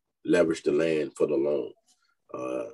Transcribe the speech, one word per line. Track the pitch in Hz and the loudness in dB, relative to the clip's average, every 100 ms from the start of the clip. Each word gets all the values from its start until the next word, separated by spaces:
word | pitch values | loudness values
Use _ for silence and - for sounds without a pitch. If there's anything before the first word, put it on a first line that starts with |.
| _ _ | _ _
leverage | 76 87 80 80 | 0 2 2 0
the | - | 0
land | 76 82 78 71 - | 0 2 0 -2 -2
for | 76 | 0
the | 73 | 2
loan, | 71 73 60 - _ _ _ _ _ | 0 0 -4 -12 _ _ _ _ _
uh, | - 64 64 57 | -10 -6 -6 -8